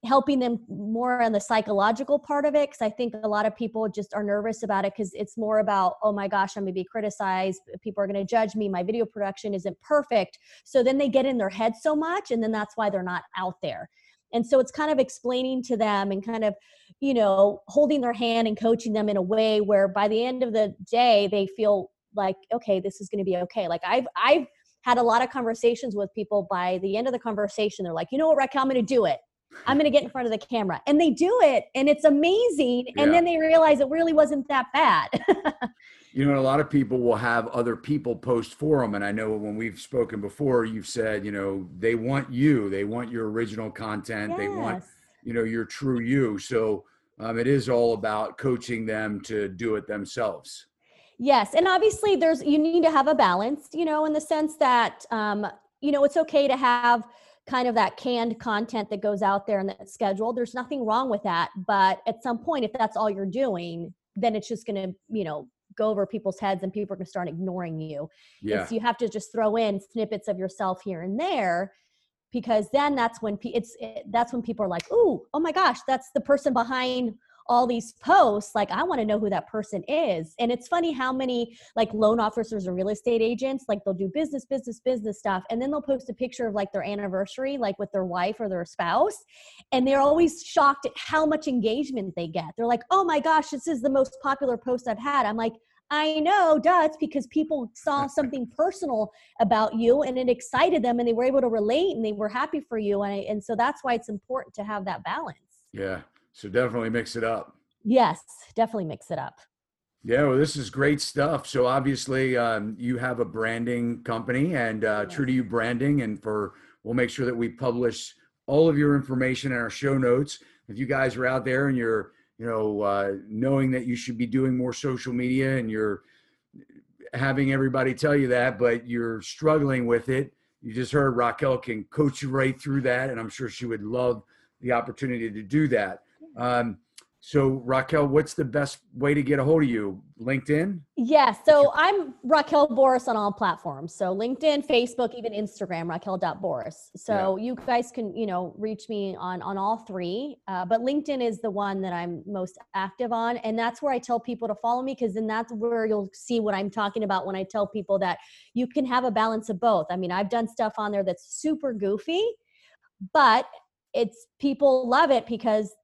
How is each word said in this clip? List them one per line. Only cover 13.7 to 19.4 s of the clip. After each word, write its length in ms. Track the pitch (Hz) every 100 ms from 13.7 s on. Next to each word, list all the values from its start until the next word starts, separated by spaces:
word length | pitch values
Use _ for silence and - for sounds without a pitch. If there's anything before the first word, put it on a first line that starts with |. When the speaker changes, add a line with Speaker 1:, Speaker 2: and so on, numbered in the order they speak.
| 92 - _ _ _ _
Speaker 1:
And 140 | 233 233
so 140 | 269
it's 100 | 254
kind 220 | - 302
of 80 | 294
explaining 640 | 254 - 240 254 262 262
to 120 | 247 233
them 360 | 214 202 196
and 120 | 196
kind 200 | 202 226
of, 100 | 214 208 _ _ _ _
you 140 | 277
know, 480 | 247 208 190 202 - -
holding 340 | - 294 294
their 120 | 240
hand 340 | 220 233 226 226
and 100 | 214
coaching 360 | 226 233 226
them 160 | 214 208
in 80 | 202
a 60 |
way 380 | 180 220